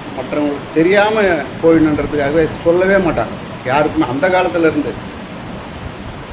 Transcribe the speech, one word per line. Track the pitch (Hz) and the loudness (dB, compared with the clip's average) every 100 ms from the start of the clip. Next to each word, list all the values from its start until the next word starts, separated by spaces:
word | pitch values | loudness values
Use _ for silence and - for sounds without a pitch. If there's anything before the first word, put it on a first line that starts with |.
| - - | -10 -10
மற்றவங்களுக்கு | 127 147 147 143 - | -6 -2 -2 -2 -2
தெரியாம | 160 165 196 208 220 196 160 127 - | 2 4 4 4 2 2 0 -2 0
போயிடணுன்றதுக்காகவே | 165 165 156 147 143 147 139 156 156 - | 4 6 4 2 -2 -2 0 2 0 0
சொல்லவே | 170 175 190 | 2 4 4
மாட்டாங்க | 196 175 127 104 - - - 127 | 4 2 0 -2 -6 -12 -10 -2
யாருக்குமே. | 139 151 151 135 | 0 2 0 0
அந்த | 131 180 | 0 2
காலத்துல | 185 180 170 | 2 2 2
இருந்து | 160 147 135 104 - - - - - - - - - - - - - | 2 2 -2 -6 -10 -12 -12 -12 -12 -12 -12 -12 -12 -12 -12 -12 -6